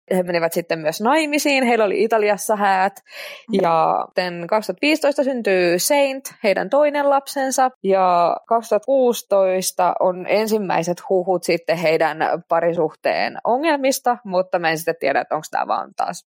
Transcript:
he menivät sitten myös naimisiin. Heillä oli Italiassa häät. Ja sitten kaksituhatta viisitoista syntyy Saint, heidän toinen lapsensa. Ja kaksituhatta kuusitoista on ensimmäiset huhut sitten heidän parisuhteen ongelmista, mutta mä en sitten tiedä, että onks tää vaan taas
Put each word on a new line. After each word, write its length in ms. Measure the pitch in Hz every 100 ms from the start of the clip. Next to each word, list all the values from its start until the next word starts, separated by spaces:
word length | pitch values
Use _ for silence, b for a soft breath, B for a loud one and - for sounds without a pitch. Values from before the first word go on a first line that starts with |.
| - 185
he 60 |
menivät 300 | 180 170 165
sitten 260 | 180 170 165
myös 220 | 151 165
naimisiin. 640 | 226 311 302 294 294 269
Heillä 200 | 240 226
oli 200 | 208 190
Italiassa 520 | 220 226 208 196 - 208
häät. 360 | 202 190 196 - B B B B - 196
Ja 420 | 180 165 160 185 -
sitten 400 | - 180 175 170
kaksituhatta 360 | 214 208 180
viisitoista 420 | 294 311 285 285
syntyy 540 | 269 254 208 185 175 175
Saint, 460 | - 285 277 269 - -
heidän 260 | 214 185 185
toinen 400 | 277 302 285 277
lapsensa. 600 | 277 277 285 269 262 254 -
Ja 540 | 196 190 185 175 170 - -
kaksituhatta 380 | 226 220 208 233
kuusitoista 1080 | 269 247 220 - 196 190 185 180 - 175 -
on 260 | 185 180 -
ensimmäiset 680 | 202 220 220 185 170 165 175 -
huhut 360 | 190 180 175
sitten 320 | - 170 - 165
heidän 420 | 160 160 160 156 135 170 -
parisuhteen 920 | 165 170 170 156 - 135 82 113 -
ongelmista, 720 | - 247 320 285 262 254 247 240
mutta 340 | 196 180 185 180
mä 120 | 165
en 80 | 160
sitten 160 | 165 165
tiedä, 200 | 143 135
että 140 | 131
onks 160 | 151 -
tää 160 | - -
vaan 240 | 107 - -
taas 300 | - 180 -